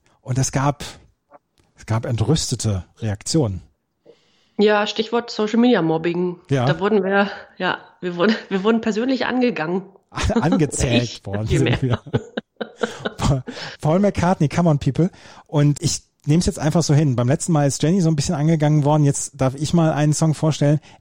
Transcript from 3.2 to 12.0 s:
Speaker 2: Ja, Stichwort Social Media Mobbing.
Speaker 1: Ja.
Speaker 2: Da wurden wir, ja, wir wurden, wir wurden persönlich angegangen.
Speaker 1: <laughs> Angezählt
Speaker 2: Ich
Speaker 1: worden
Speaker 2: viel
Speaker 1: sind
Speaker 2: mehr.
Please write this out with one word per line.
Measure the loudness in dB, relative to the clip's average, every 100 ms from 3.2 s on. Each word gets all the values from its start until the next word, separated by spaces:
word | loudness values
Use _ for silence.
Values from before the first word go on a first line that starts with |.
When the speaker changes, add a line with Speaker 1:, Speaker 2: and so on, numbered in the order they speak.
| -4 -2 -2 -4 -12 _ _ _ _ _ _ _ _ 0
Speaker 2:
Ja, | 2 2 0
Stichwort | -4 -4 -4 -4
Social | -4 -2 2
Media | 4 4
Mobbing. | 2 0 -2 -2 -4 -6 -4
Speaker 1:
Ja. | 0
Speaker 2:
Da | 0 0
wurden | 0 0
wir, | 2 0 0 -4 -16 -6
ja, | -4 -4 -10 _
wir | -8 0
wurden, | 0 0 -4
wir | -2
wurden | 0 0
persönlich | 0 -2 -2 -2 -2
angegangen. | 0 0 -2 -4 -6 -8 -16 _
Speaker 1:
<laughs> | -6 -2 0
Angezählt | 2 2 0 -2 0 0
Speaker 2:
Ich | -2 -8 -8
Speaker 1:
worden | -6 0
Speaker 2:
viel | 0
Speaker 1:
sind | 2 0
Speaker 2:
mehr. | -2 -4